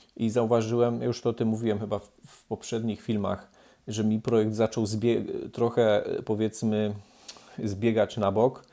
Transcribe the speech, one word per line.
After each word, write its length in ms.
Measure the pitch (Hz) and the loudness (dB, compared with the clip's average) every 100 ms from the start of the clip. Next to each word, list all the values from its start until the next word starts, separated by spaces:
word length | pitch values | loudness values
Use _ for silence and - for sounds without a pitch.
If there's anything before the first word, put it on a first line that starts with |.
| - - | -16 -4
i 140 | 113 | 0
zauważyłem, 680 | 117 113 117 110 120 120 120 | 2 4 2 2 2 2 0
ja 60 | 120 | -2
już 140 | 117 | -2
to 100 | 120 | -2
o 20 | |
tym 160 | 117 113 | 0 0
mówiłem 300 | 110 113 104 | 0 0 -2
chyba 200 | 104 101 | -2 -6
w, 120 | - _ - | -8 _ -20
w 180 | - | -16
poprzednich 560 | - 110 - 113 113 101 | -10 -8 -6 -4 -4 -4
filmach, 500 | - 107 98 98 - _ - _ - | -2 -2 0 -4 -8 _ -20 _ -8
że 160 | 107 | -2
mi 160 | 107 110 | 2 2
projekt 340 | 113 113 107 | 2 2 2
zaczął 320 | 107 110 117 104 | 2 0 0 -2
zbie-, 640 | 107 117 113 101 - - | 0 2 0 -2 -8 -6
trochę, 560 | - 117 120 110 104 90 | 0 0 4 4 4 0
e, 160 | - | -4
powiedzmy, 720 | - 107 110 - 113 107 107 101 - - - - - - | -2 -2 -2 -2 0 0 -2 -4 -14 -20 -16 -16 -16 -8
zbiegać 580 | 107 95 113 110 104 113 | -6 -2 0 2 0 0
na 160 | 101 | 0
bok, 320 | 101 127 139 - | 4 2 0 -18